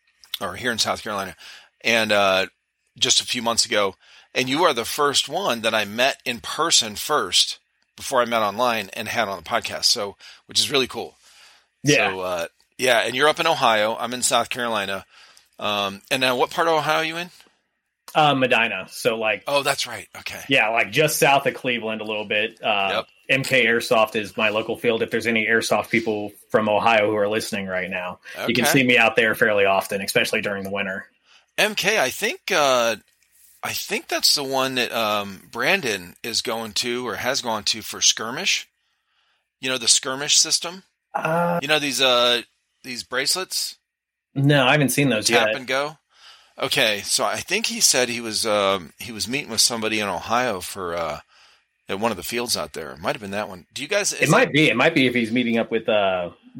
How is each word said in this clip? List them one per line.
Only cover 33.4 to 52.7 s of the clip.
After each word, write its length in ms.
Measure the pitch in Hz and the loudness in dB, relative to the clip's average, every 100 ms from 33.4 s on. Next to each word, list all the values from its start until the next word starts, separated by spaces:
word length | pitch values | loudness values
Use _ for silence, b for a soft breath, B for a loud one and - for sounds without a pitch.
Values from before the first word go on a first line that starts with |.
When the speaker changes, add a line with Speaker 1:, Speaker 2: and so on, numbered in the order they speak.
| _ _ | _ _
Speaker 1:
I 80 | - | -8
think 380 | 107 - 226 - | -8 -6 -8 -4
that's 260 | 339 - - | 0 2 0
the 80 | |
one 320 | 135 135 131 127 | 0 -2 -2 -2
that, 160 | 117 | -2
um, 560 | 117 107 104 101 95 - | -2 0 -2 -4 -12 -12
Brandon 680 | 117 135 190 135 98 87 - | -4 -2 0 -2 -4 -6 -14
is 200 | 123 110 | -6 -4
going 320 | - 113 113 | -4 -6 -6
to 340 | 101 123 120 123 | -4 -4 -4 -6
or 80 | 95 | -6
has 260 | 120 135 | -2 -2
gone 220 | 120 107 | -2 -4
to 180 | 101 110 | -2 -4
for 200 | 101 98 | -6 -2
Skirmish. 680 | - - 113 139 196 - - _ _ _ _ _ _ _ _ _ | 0 0 -4 -4 -2 -4 -6 _ _ _ _ _ _ _ _ _
You 80 | 131 | -6
know, 80 | 131 | -2
the 100 | 113 | 2
Skirmish 500 | - 139 131 143 - | 0 0 -4 0 2
system? 460 | 160 - 170 190 - _ _ - | 2 0 -4 -12 -18 _ _ -6
Speaker 2:
Uh, 440 | - 165 175 170 | -2 0 0 -2
Speaker 1:
You 80 | 143 | 0
know 100 | 151 | 0
these, 220 | 143 123 | 0 2
uh, 400 | 131 120 120 120 - _ _ _ | 2 4 4 2 -2 _ _ _
these 200 | 135 120 | -14 -14
bracelets? 720 | - 127 147 185 185 - - - _ _ _ _ _ - | -8 -4 -2 -4 -4 -6 -8 -10 _ _ _ _ _ 0
Speaker 2:
No, 300 | 139 143 127 | 4 4 4
I 60 | |
haven't 160 | 151 131 | 4 2
seen 180 | - 143 | 2 2
those 200 | 110 104 | 2 2
Speaker 1:
Tap 200 | 117 110 | 2 2
Speaker 2:
yet. 80 | 113 | -2
Speaker 1:
and 100 | 123 | -4
go? 320 | 131 147 151 _ b b b b b | -4 -4 -8 _ b b b b b
Okay, 400 | 127 147 117 101 101 | -2 2 2 0 -2
so 180 | - | -2
I 140 | 110 110 | 0 -2
think 300 | - 190 226 | -2 -2 -2
he 120 | 226 | 0
said 300 | - 139 123 | 2 2 0
he 100 | 120 | -2
was, 260 | 117 101 113 | -4 -4 0
um, 460 | 104 98 98 80 - | 2 2 0 -4 -14
he 140 | 107 | -12
was 160 | 110 95 | -8 -4
meeting 200 | 135 - | -4 -2
with 120 | 104 | 2
somebody 400 | - 120 110 110 | 2 0 -2 -2
in 80 | 104 | -2
Ohio 500 | 95 - 117 127 95 | -4 -2 0 0 -2
for, 340 | - 101 90 | -6 -8 -6
uh, 260 | 85 82 76 - b b b b _ - | -4 -4 -6 -12 b b b b _ -8
at 100 | 98 | -4
one 120 | 113 | -2
of 60 | 95 | -4
the 60 | |
fields 320 | - 120 120 95 | -6 -6 -4 -4
out 160 | 78 | -6